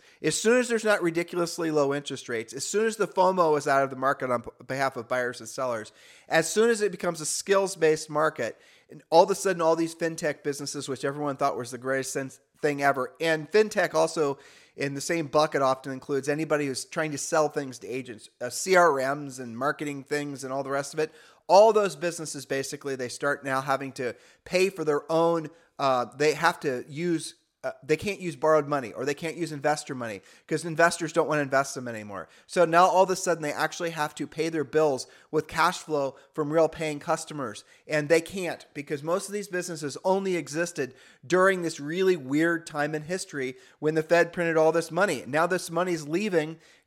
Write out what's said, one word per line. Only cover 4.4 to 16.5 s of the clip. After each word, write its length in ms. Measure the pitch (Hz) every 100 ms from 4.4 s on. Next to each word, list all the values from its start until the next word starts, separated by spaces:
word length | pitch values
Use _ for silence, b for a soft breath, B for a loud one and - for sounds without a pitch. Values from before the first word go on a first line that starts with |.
p-, 80 | 117 - 123
behalf 300 | 131 135 127
of 120 | 107
buyers 320 | 127 123 123
and 80 | 113
sellers, 440 | - 131 113 107 b b b b
as 220 | 160 156
soon 200 | 208 233
as 100 | 220
it 100 | 208
becomes 280 | 180 180 160
a 60 | 151
skills-based 840 | - - 196 190 175 160 156 -
market, 480 | 151 156 151 113 - b b b
and 120 | 156 -
all 140 | 165
of 60 | 196
a 40 |
sudden 260 | 190 196 175
all 160 | 160 165
these 180 | 165
fintech 480 | - 165 160 156 143
businesses, 460 | 147 139 139 147 135
which 160 | 127
everyone 320 | 139 147 147 135
thought 200 | 139 117
was 140 | 120
the 80 | 123
greatest 340 | 131 135 131
sense, 280 | 139 131 - _ _
thing 200 | 151 139
ever, 300 | 139 135 123 -
and 300 | 165 156 151
fintech 440 | 214 214 202 170
also 440 | 160 160 170 143 139 B B B -
in 180 | 139
the 60 | 139
same 260 | - 170 143
bucket 340 | 151 156 151
often 320 | 139 131 139
includes 360 | 131 - 139 131
anybody 380 | 147 151